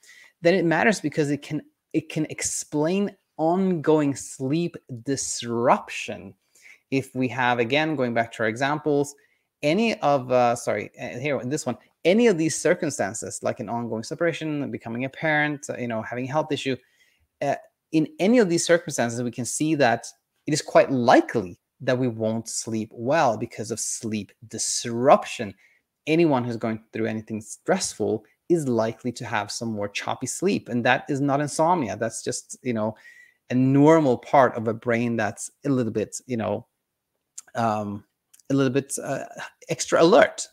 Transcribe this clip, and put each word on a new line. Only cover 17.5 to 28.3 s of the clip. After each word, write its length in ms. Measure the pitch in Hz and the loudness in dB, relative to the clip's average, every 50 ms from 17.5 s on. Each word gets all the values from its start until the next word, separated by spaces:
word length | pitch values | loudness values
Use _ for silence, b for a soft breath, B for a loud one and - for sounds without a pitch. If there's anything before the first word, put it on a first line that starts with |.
| 135 - - _ _ _ _ _ | -4 -4 -6 _ _ _ _ _
in 140 | - 160 156 - - - | 0 0 0 0 -2 0
any 220 | 170 196 240 254 | 2 4 6 4
of 80 | 214 175 | 4 4
these 160 | 170 170 - | 2 -2 2
circumstances, 580 | - 170 170 - 160 143 - 120 117 117 120 | 2 2 2 2 -4 -2 -2 -2 -2 -2 -4
we 80 | 123 120 | -6 -6
can 160 | 117 - 120 | -6 -6 -8
see 280 | - - - 151 156 160 | -6 -4 -2 0 0 2
that 320 | 143 135 117 117 117 - - - _ _ _ _ _ _ | 4 4 4 4 0 -4 -14 -20 _ _ _ _ _ _
it 60 | - | -2
is 80 | 156 147 | -2 -2
quite 300 | - - - 170 147 - | -2 4 6 6 6 6
likely 680 | 139 127 120 120 143 311 339 - - 120 98 90 87 _ _ _ _ _ | 2 2 6 6 6 6 6 2 -4 -4 -4 -4 -12 _ _ _ _ _
that 180 | 135 127 127 123 | -2 -2 0 0
we 100 | 131 123 | 0 -2
won't 400 | 113 110 110 110 113 113 110 - | -2 -2 -2 -2 -2 -2 -6 -6
sleep 420 | - - - 117 113 110 107 107 | -8 -8 -6 -4 -4 -4 -4 -6
well 440 | - 120 117 123 147 165 151 123 110 | -8 -6 -2 0 2 4 4 2 2
because 340 | 107 120 - - - 110 117 | 0 -6 -8 -8 -10 -8 -8
of 100 | 117 - | -6 -6
sleep 520 | - - - - - 110 107 107 95 - _ _ - 110 | -6 -8 -8 -6 -6 -4 -4 -4 -6 -8 _ _ -18 -14
disruption. 1080 | - 110 - - - - - 123 117 117 123 143 180 - - - - - 117 101 - b b b b b b b _ _ _ | -8 -6 -4 -4 -4 -4 -4 -4 -2 2 6 6 6 6 4 -6 -8 -8 -8 -8 -10 b b b b b b b _ _ _
Anyone 380 | 147 156 165 175 156 139 123 120 | 0 4 4 4 4 4 2 0
who's 120 | 123 117 | -2 -4
going 260 | 110 - 113 110 110 - _ | -4 -2 -4 -4 -4 -8 _
through 140 | - 110 110 | -6 -4 -4
anything 340 | 113 110 110 107 - 110 107 | -2 -4 -6 -8 -8 -8 -8
stressful 840 | 110 - - - _ - 175 190 - - - - 104 98 107 110 b b | -8 -12 -18 -8 _ 0 0 0 0 -6 -4 -4 -2 -2 -2 -4 b b